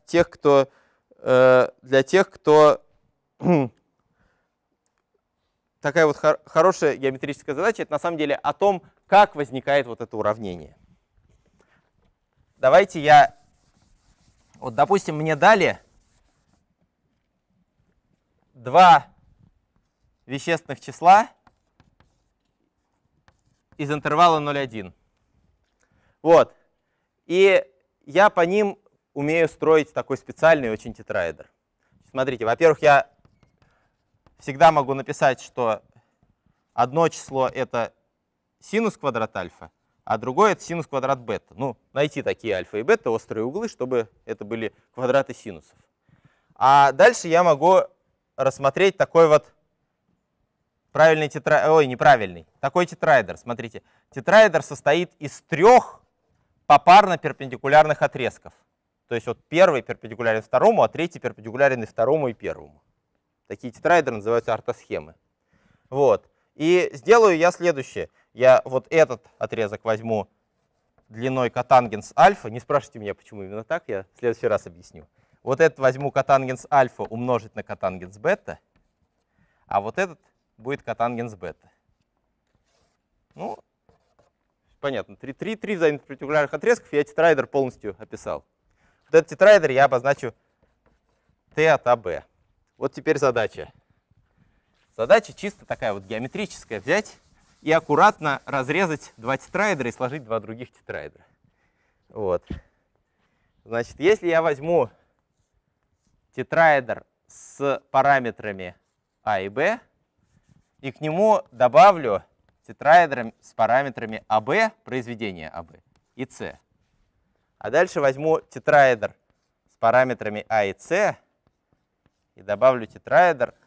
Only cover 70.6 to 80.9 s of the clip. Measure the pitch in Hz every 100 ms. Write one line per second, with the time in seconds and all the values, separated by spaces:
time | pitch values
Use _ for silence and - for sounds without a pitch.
70.6 | _ _ _ _ _ 110 127 131 120 123
71.6 | - 131 120 104 - - 180 202 113 117
72.6 | - 143 - 113 104 92 _ 107 95 104
73.6 | 110 170 - 101 98 _ 120 113 120 104
74.6 | - 85 _ 82 73 _ _ _ 120 135
75.6 | 160 143 131 131 123 139 131 135 131 127
76.6 | - 143 127 - 101 113 123 120 110 -
77.6 | - 101 95 92 90 101 143 202 - 82
78.6 | _ _ _ _ _ _ _ _ _ _
79.6 | _ 101 104 180 185 151 _ _ _ _
80.6 | 117 143 -